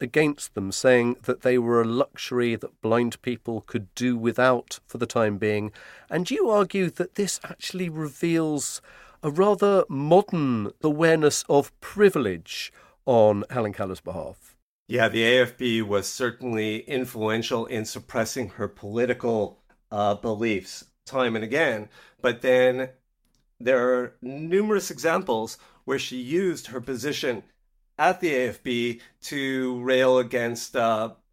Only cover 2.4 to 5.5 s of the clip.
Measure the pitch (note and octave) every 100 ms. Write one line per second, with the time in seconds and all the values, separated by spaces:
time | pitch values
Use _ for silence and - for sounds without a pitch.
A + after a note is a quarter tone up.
2.4 | A#2+ A2+ - _ A2 A#2 A#2+ - - A#2+
3.4 | - A2 - A#2+ G2 - B2 A#2+ A2+ A2
4.4 | B2+ B2 - - - A#2+ A#2+ A#2+ G#2+ G2+
5.4 | G#2+